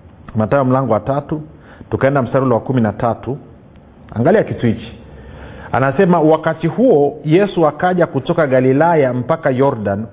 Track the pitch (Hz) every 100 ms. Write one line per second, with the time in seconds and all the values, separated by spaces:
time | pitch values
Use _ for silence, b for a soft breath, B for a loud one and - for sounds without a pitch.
0 | - - - 107 107 139 127 127 135 107
1 | 117 139 147 202 151 B B B - 101
2 | 135 143 117 135 131 113 - 131 110 101
3 | 120 110 - 139 - - - - - -
4 | - 104 127 214 104 - 120 104 - -
5 | - B B B B B B 117 135 135
6 | 190 175 156 156 160 160 170 - 254 160
7 | 143 - 151 165 202 190 156 147 180 180
8 | 165 139 127 170 151 127 127 135 165 165
9 | 131 123 117 165 147 127 117 110 101 98
10 | 113